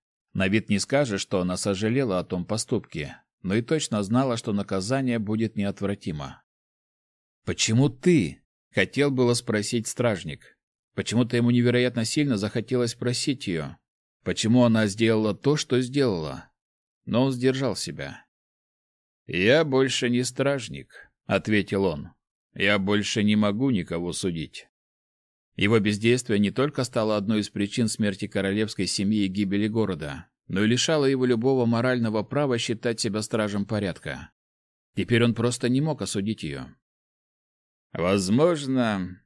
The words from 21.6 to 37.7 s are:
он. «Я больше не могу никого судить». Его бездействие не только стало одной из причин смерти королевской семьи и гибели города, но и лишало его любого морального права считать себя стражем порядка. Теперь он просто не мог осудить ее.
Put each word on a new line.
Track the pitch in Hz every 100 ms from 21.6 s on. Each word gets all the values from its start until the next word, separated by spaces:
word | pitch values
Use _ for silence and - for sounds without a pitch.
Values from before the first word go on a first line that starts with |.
| 95 98 95
он. | 76 85 _ _ _ _
«Я | - 98 104
больше | 95 104 101 113
не | 104 107
могу | 104 104 135
никого | 104 82 85 87
судить». | 80 95 82 73 - - _ _ _ _ _ _ _ _ -
Его | 101 113
бездействие | 101 101 113 123 - 104
не | 101
только | 123 139 135
стало | 123 120 107 104
одной | 98 107
из | 101
причин | - 101 - 113
смерти | - 104 95 101
королевской | 101 98 104 107 - 90
семьи | - 98 107 98
и |
гибели | 95 98 101 107
города, | 113 98 82 73 67 - _ -
но | 92
и | 107
лишало | 120 - 156 135
его | 131 127
любого | 117 127 131 117
морального | 117 127 123 113 107
права | - 139 143 117
считать | - 110 120 113
себя | 113 104
стражем | 107 110 107 101 98
порядка. | 107 95 80 76 67 67 _ _ _ _ _ _ -
Теперь | 90 117
он | 117
просто | 113 120 - 120
не | 131
мог | 156 139
осудить | 98 104 101 104
ее. | 76 67 64 - _ _ _ _ _ _ _ _ _